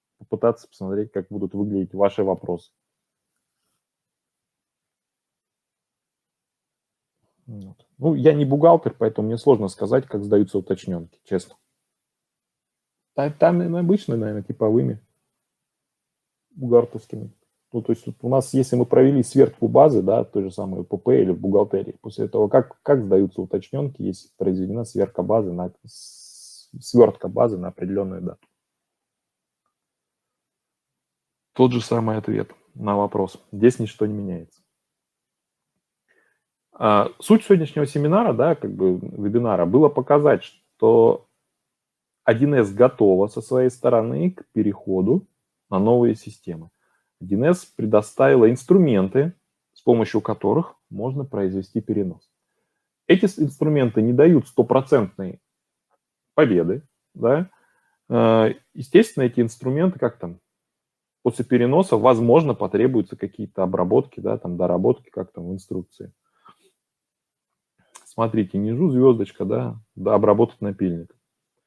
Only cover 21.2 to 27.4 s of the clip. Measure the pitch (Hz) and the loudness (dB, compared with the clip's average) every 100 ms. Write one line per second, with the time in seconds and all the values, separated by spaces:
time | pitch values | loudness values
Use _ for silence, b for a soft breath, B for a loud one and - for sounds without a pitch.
21.2 | 92 85 98 101 104 98 - - 110 - | 2 -2 0 0 0 -4 -6 -14 -14 -10
22.2 | 110 110 104 135 131 - - 139 101 95 | -4 -2 0 0 0 -4 -2 0 2 0
23.2 | 95 - 92 98 - 135 143 143 98 92 | 0 -4 -8 -8 -8 -8 -8 -8 -10 -10
24.2 | - - 95 92 92 113 113 98 98 - | -14 -8 -4 -4 -4 -8 -8 -6 -4 -4
25.2 | 92 110 98 87 90 - 117 - - - | -2 -2 -2 -6 -10 -14 -20 -20 -20 -20
26.2 | - - - - _ 127 - 120 107 - | -20 -20 -20 -20 _ -20 0 4 4 2
27.2 | 92 107 | -8 -2